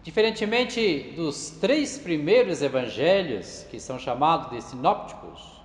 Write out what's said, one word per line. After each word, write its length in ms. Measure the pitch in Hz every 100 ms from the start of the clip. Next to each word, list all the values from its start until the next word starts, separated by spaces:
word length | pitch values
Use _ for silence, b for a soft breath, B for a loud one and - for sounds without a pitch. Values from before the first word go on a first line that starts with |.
Diferentemente 1080 | - 214 220 220 208 233 247 - 220 147 - 147
dos 360 | 160 - - -
três 360 | 196 302 285 -
primeiros 640 | 180 160 147 233 202 156
evangelhos, 1040 | 139 131 120 101 151 196 175 107 85 - -
que 100 | 117
são 200 | - 127
chamados 500 | - 120 139 131 -
de 100 | 120
sinópticos 1000 | - 127 151 208 - - 87 - - -